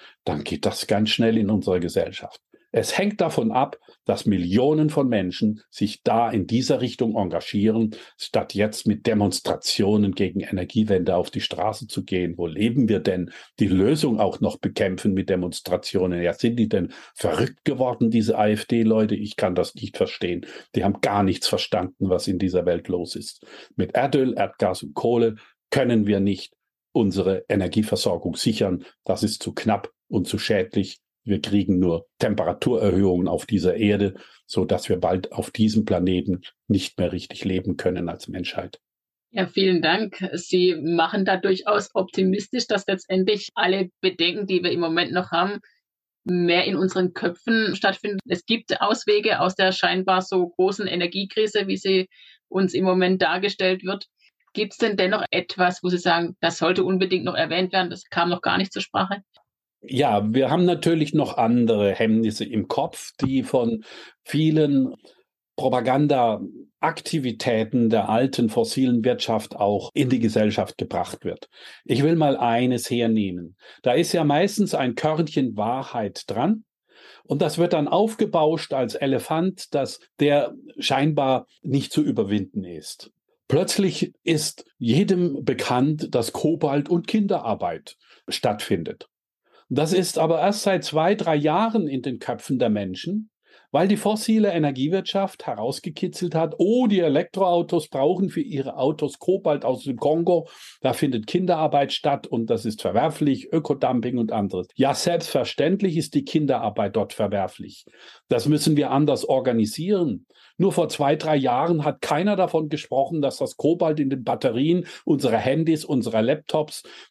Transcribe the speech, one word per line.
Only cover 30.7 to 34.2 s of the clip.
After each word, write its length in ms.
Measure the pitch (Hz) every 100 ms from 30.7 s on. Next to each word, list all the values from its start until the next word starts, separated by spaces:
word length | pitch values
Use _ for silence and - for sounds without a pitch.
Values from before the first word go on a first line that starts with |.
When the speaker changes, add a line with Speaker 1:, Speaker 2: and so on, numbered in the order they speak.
| 104 95 - _ _
Speaker 1:
Wir 180 | - 92
kriegen 360 | - 101 95 90
nur 280 | 92 82 - -
Temperaturerhöhungen 1080 | 117 101 85 - 123 113 104 90 98 90 90
auf 180 | 87 -
dieser 300 | 101 90 90
Erde, 380 | 104 101 101 -